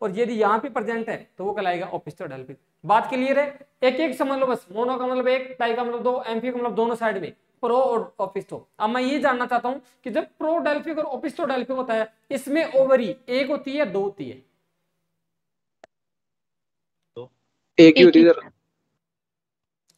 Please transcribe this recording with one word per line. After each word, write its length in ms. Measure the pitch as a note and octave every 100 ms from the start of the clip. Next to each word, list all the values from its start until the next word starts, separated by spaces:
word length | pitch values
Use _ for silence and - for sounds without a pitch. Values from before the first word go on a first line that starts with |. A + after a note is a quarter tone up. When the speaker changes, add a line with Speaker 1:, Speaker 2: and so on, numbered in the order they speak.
Speaker 1:
और 160 | G#3+ F#3
यदि 160 | A#3+
यहाँ 240 | A3+ G#3 A3
पे 80 | C#4
present 380 | A#3+ G#3+ A3+ A3+
है 80 | E3 - -
तो 60 |
वो 80 | F#3+
कहलाएगा 340 | G#3 F#3+ F3 F3+
ओपिस्टोडेल्फिक। 720 | F3 D#3+ - F3 C3 C3 C3+ _ _
बात 240 | D#3 G#3+ -
clear 300 | B3+ C4 C4+
है? 260 | C#4+ - - _
एक 180 | B3+ C4
एक 140 | D#4+ B3+
समझ 220 | C4+ C4+
लो 80 | C4
बस, 200 | A#3 -
mono 240 | G3+ B3 B3
का 80 | B3+
मतलब 220 | B3+ B3+
एक, 280 | C4 B3+ -
डाई 140 | A#3
का 100 | A#3
मतलब 180 | A#3+ A#3+
दो, 200 | B3 B3
एम्फी 260 | A#3 A3+ B3
का 60 | B3
मतलब 180 | A#3+
दोनों 200 | G3 A3+ A3+
side 240 | A3+ F#3+
में, 120 | C#3+ - _ _
pro 140 | A#3 B3
और 380 | B3+ A#3 F3+ -
ओपिस्टो। 460 | F#3+ G3 - C3+ - -
अब 120 | G#3+
मैं 120 | B3
ये 160 | B3+ C#4+
जानना 260 | C#4 B3 B3
चाहता 220 | A#3+ B3
हूँ 140 | C4+ - _
कि 60 | B3
जब 160 | C#4+ - _
प्रोडेल्फिक 600 | D4+ E4 C#4+ D4 D#4+ D#4
और 60 | D4+
ओपिस्टोडेल्फिक 720 | B3+ D#4 - C#4+ C4 B3 C4
होता 180 | A#3
है, 140 | A3 A3 _ _
इसमें 340 | C4+ C4+ D4+ D#4
ovary 400 | C4+ C4+ C4 A3 - -
एक 200 | B3 C4+
होती 260 | D4 C4+ C#4
है, 100 | B3+
दो 160 | F#3+
होती 260 | G3 - A#2+
है? 120 | A2 _ _ _ _ _ _ _ _ _ _ _ _ _ _ - _ _ _ _ _ _ _ _ _ _ _ _ - B2+ _ _ _ _ -
Speaker 2:
एक 180 | D#3+ D#3+
ही 40 |
Speaker 3:
एक 60 | F3
Speaker 2:
होती 120 | D#3+
है 60 |
Speaker 3:
ही। 80 | E3+
Speaker 2:
सर। 180 | - - _ _ _ _ _ _ _ _ _ _ _ _ _ _